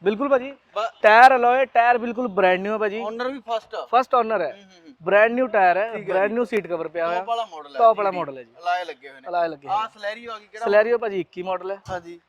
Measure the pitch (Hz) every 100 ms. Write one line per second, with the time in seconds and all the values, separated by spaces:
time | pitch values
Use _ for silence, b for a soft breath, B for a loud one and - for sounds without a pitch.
0 | 180 214 277 269 269 277 _ 208 226 -
1 | 214 220 262 262 240 254 262 233 240 247
2 | 240 226 247 185 185 185 202 214 214 214
3 | 214 226 247 277 226 226 - 202 139 240
4 | 254 254 220 208 151 202 190 180 160 -
5 | 160 202 226 240 254 214 180 175 226 214
6 | 196 185 208 226 240 214 165 170 160 170
7 | 165 175 196 233 220 147 143 135 226 208
8 | 196 180 151 131 117 123 175 180 170 131
9 | 135 135 151 175 170 147 143 202 220 214
10 | 208 220 240 214 208 214 226 202 220 240
11 | 226 196 156 180 185 185 185 196 - 180
12 | 170 170